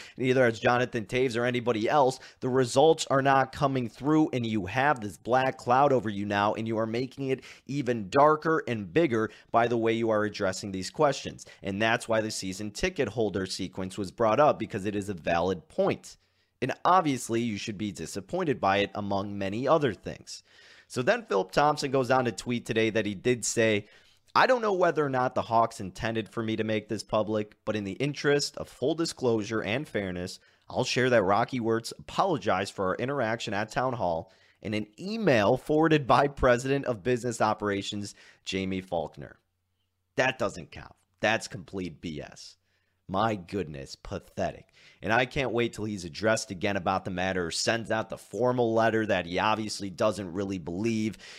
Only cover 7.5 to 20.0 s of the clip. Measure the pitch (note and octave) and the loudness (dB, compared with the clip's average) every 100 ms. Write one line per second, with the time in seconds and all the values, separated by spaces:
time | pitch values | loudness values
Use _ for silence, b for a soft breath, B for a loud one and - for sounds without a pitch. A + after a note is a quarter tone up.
7.5 | B - C#3 A#2+ A#2 F#2+ C#3 D3+ D3+ E3 | B -8 -4 -2 -2 0 6 6 6 2
8.5 | D#3+ - A2+ F#2+ A2+ E3 A#2 A2 B B | 0 0 -4 0 2 2 2 -2 B B
9.5 | A#2 A#2+ A#2+ A2+ A2+ A2+ G#2+ G#2 G2+ F#2+ | 2 4 2 2 2 2 2 0 0 -2
10.5 | F#2 G#2 F#2+ F#2 - D3 C#3 F2 - - | -2 -6 -6 -6 2 2 2 -8 -14 -20
11.5 | B G2 G2 A2+ A#2 - A2 G#2+ - F#2+ | B -6 0 0 0 0 -2 -2 -6 -8
12.5 | F#2+ G#2 - F#3+ F#3 A#2 A#2 G#2 G2 F#2 | -8 -10 -4 -4 -2 -4 0 -2 0 -4
13.5 | - F#2 - F#2+ G#2 F#2 - A2+ A2 D3 | -6 -8 -8 -8 -8 -8 0 2 4 4
14.5 | G2+ A2 A2 G2+ G2+ G2 F2+ F2+ E2+ F2+ | 2 -4 -4 -4 -4 -6 -6 -2 0 0
15.5 | F2 - - F#3+ G#2+ - - _ _ _ | -2 -6 -2 0 0 -8 -20 _ _ _
16.5 | - C3 - D#3+ F3+ D#3 B2 - A#2 A#2+ | -8 -6 -2 2 4 2 -2 -2 -2 -2
17.5 | G2 - G2 G#2+ F2 D#2+ G2 - F3 E3 | -4 -8 -6 -6 -6 -8 -8 -6 -4 -2
18.5 | A2 G2 G2+ G2+ G#2+ G2+ G2+ G2+ G2+ F#2+ | 0 2 2 0 -2 -4 -4 -4 -4 -4
19.5 | G#2+ C3+ D#3+ C#3 - | -2 2 2 2 -2